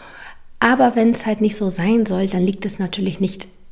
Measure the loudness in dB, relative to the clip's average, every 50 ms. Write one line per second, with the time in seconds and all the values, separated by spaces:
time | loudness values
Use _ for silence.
0 | -20 -20 -20 -20 -18 -18 -18 -18 -18 -18 -4 0 2 2 4 4 4 4 4 4
1 | 4 4 2 2 0 -2 0 0 0 0 0 -2 -2 -4 -2 -2 0 2 2 2
2 | 2 2 0 0 0 0 0 2 2 0 0 -2 -4 -6 -4 -4 -4 -4 -4 -4
3 | -2 -2 -2 -2 -2 -2 -2 -6 -14 -18 -20 -20 -20 -20